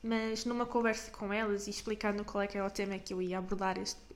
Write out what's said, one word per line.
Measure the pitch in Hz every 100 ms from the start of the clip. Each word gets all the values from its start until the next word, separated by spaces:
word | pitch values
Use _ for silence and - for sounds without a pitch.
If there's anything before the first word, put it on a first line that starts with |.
mas | 226 226 220 220
numa | 240 240 240
conversa | 240 233 220 -
com | - 202
elas | 208 220 202 202
e |
explicando | 202 - 214 214 202 208
qual | 202
é | 202
que | 202
era | 196
o |
tema | 196 202 190
que | 196
eu | 185
ia | 185 185
abordar | 185 196 190 185
este, | 196 - -